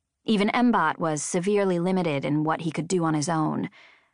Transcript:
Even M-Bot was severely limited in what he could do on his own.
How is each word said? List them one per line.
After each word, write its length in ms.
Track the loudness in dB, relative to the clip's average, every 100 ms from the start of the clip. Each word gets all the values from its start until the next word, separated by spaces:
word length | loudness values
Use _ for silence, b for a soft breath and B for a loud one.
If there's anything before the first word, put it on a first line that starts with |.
| _ _
Even 240 | 0 2 2
M-Bot 480 | 2 2 2 2 0
was 240 | -2 -2
severely 560 | -2 -2 0 2 2 0
limited 460 | 0 0 0 -2
in 180 | 0 0
what 200 | 0 -2
he 80 | -4
could 180 | -4 -2
do 160 | 0
on 80 | 0
his 160 | 0 0
own. 400 | -2 -2 -2 -6 b b b b